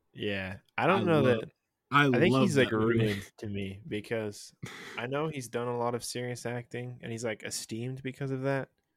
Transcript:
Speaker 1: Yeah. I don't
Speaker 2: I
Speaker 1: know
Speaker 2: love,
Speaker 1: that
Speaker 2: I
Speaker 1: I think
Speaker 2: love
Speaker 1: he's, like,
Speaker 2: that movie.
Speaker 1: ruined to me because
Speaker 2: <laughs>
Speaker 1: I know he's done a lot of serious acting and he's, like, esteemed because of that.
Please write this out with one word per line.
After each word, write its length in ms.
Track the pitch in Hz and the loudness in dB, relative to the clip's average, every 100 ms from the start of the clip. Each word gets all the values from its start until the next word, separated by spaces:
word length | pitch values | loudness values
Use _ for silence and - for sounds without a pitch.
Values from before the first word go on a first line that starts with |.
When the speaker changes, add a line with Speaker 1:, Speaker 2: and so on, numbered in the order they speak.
| _ | _
Speaker 1:
Yeah. 440 | - 104 98 95 95 _ - | -6 -4 -2 -4 -8 _ 0
I 80 | 131 | 2
don't 160 | 196 | 4
Speaker 2:
I 40 | 185 | 4
Speaker 1:
know 160 | 156 | 4
Speaker 2:
love, 200 | 131 117 | 6 4
Speaker 1:
that 80 | 123 _ _ _ - | 0 _ _ _ 0
Speaker 2:
I 160 | 139 143 | 4 6
Speaker 1:
I 140 | 123 | 6
think 140 | 165 | 6
Speaker 2:
love 100 | 131 | 6
Speaker 1:
he's, 120 | 131 143 | 4 4
like, 120 | 120 | 4
Speaker 2:
that 80 | 113 | 4
movie. 220 | 110 117 | 4 4
Speaker 1:
ruined 320 | 107 101 98 - | 2 0 -6 -12
to 80 | 110 | -8
me 340 | 98 95 98 139 | -6 -6 -8 -8
because 640 | 107 104 113 107 104 - _ | -8 -4 -4 -4 -8 -16 _
Speaker 2:
<laughs> 340 | - - - - | -14 -14 -12 -8
Speaker 1:
I 100 | 120 | -4
know 200 | 139 156 | -2 -2
he's 200 | 147 120 | -4 -6
done 200 | 120 120 | -4 -2
a 80 | 120 | 0
lot 180 | 120 120 | 0 -2
of 80 | |
serious 420 | - 123 123 123 120 | -4 -6 -6 -6 -6
acting 540 | 120 120 120 123 123 | -6 -6 -8 -8 -10
and 100 | 123 | -8
he's, 120 | 113 117 | -4 -4
like, 160 | 107 | -4
esteemed 640 | - - - 113 123 131 | -6 -8 -6 -6 -6 -6
because 260 | 135 127 139 | -8 -6 -4
of 140 | 135 | -2
that. 260 | 131 135 - _ _ | 0 -2 -4 _ _